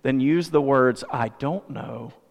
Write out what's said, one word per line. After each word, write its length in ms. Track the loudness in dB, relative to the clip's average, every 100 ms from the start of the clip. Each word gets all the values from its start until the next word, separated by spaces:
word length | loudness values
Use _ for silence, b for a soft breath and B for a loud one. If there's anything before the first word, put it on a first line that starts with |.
than 180 | 0 0
use 300 | 2 0 2
the 140 | 0
words 420 | 4 4 4 2 -6
"I 180 | -4 -4
don't 400 | -4 -6 -6 -10
know" 460 | -12 -10 -12 -14 -18 _